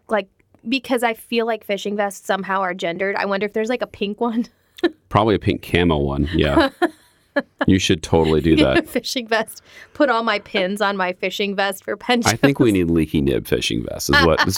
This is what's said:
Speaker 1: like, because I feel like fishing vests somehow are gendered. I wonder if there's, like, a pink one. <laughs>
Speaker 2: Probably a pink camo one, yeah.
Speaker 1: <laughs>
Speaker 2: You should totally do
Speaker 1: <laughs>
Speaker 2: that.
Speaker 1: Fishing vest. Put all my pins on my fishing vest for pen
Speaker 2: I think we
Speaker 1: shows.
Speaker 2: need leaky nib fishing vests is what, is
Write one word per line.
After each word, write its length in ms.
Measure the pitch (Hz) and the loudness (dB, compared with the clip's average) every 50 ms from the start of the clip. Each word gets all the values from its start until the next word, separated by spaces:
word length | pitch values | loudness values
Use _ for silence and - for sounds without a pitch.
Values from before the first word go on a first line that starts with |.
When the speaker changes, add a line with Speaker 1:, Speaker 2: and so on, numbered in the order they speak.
| _ - | _ -4
Speaker 1:
like, 200 | 226 208 196 - _ _ _ _ _ _ - 226 | -4 -4 -4 -6 _ _ _ _ _ _ -6 -4
because 340 | 254 262 - - 262 233 240 | -4 -4 -2 -2 -2 -2 0
I 120 | 233 226 | -2 -4
feel 320 | - - - 233 226 226 | -6 -8 -4 -4 -2 -2
like 180 | 233 226 214 - | -2 -4 -4 -4
fishing 320 | - 202 196 - 208 208 | -4 -6 -4 -4 -4 -4
vests 300 | 208 202 202 196 - - | -2 -2 -4 -4 -6 -4
somehow 340 | - 196 190 185 196 190 196 | -4 -4 -2 -2 -4 -2 -2
are 140 | 196 180 180 | -2 -2 -4
gendered. 420 | 185 190 175 165 180 190 196 202 | -4 -4 -4 -4 -2 -4 -4 -2
I 80 | - - | -2 -2
wonder 200 | 202 196 196 214 | -2 -2 -2 -4
if 60 | 208 - | -4 -4
there's, 160 | 220 220 220 | -4 -2 -2
like, 140 | 262 240 208 | -2 -4 -6
a 40 | |
pink 340 | - - - 202 196 208 - | -8 -8 -8 -8 -8 -4 -4
one. 260 | - 240 220 233 233 - _ _ _ _ _ - - | -4 -2 -2 -2 -4 -6 _ _ _ _ _ -4 -2
<laughs> 260 | - - _ _ _ | -2 -2 _ _ _
Speaker 2:
Probably 260 | - 104 107 113 101 | 2 2 4 4 2
a 40 | 87 | 2
pink 240 | - 104 - - - | 2 0 -2 -2 -4
camo 360 | - - 87 90 85 80 73 | -2 0 2 2 4 2 2
one, 300 | 71 69 69 71 71 73 - | 0 0 0 -2 -2 0 0
yeah. 360 | 80 78 73 71 330 285 269 - | 0 2 2 2 2 2 0 0
Speaker 1:
<laughs> 40 | _ 359 311 - _ _ _ _ _ _ _ _ 285 - _ _ - 285 | _ -2 -2 -2 _ _ _ _ _ _ _ _ -6 -6 _ _ -2 2
Speaker 2:
You 140 | - 92 95 | 4 4 4
should 240 | - - 98 80 - | 4 2 0 -2 0
totally 360 | - - 82 80 78 78 76 | 2 2 4 4 4 2 2
do 140 | 73 82 78 | 4 4 4
Speaker 1:
<laughs> 80 | - - | 4 4
Speaker 2:
that. 240 | 65 - 330 311 - | 4 2 0 -2 -2
Speaker 1:
Fishing 380 | - 254 - - - 262 233 | -4 -8 -6 -6 -6 -8 -4
vest. 340 | 214 226 220 226 - - - - - - - - - - | -2 -2 -2 -2 -4 -8 -18 -20 -20 -20 -20 -20 -12 -2
Put 160 | - 294 262 | 0 0 2
all 140 | 233 226 226 | 2 0 0
my 160 | 226 208 202 | 0 -2 -2
pins 420 | - - - 208 185 180 208 202 | -4 -4 -2 -2 -2 -2 -2 0
on 160 | 214 196 202 | 0 0 0
my 180 | 190 185 180 185 | 0 -2 -4 -4
fishing 420 | - 202 185 185 - 208 202 196 | -4 -6 -6 -4 -4 -4 -4 -2
vest 260 | 196 196 196 190 - - | -2 -2 -2 -4 -6 -8
for 140 | - 214 | -8 -8
pen 260 | 202 - - 247 233 226 | -6 -4 -2 -2 0 2
Speaker 2:
I 100 | - 107 | 0 2
think 240 | - - 139 139 - | 2 2 2 4 4
we 80 | 139 113 | 2 2
Speaker 1:
shows. 40 | 101 | 4
Speaker 2:
need 100 | 92 87 | 2 2
leaky 360 | 82 85 82 80 78 - 78 69 | 2 2 2 2 2 0 0 0
nib 260 | 69 62 55 55 - | 2 0 -2 -2 -2
fishing 360 | - 60 - - 57 58 55 | -2 -2 -2 -2 -4 -4 -6
vests 240 | - - - - - | -6 -8 -8 -2 2
is 160 | - - 82 | 2 4 4
what, 220 | 82 78 - - | 4 4 4 2
is 100 | 95 95 | 0 0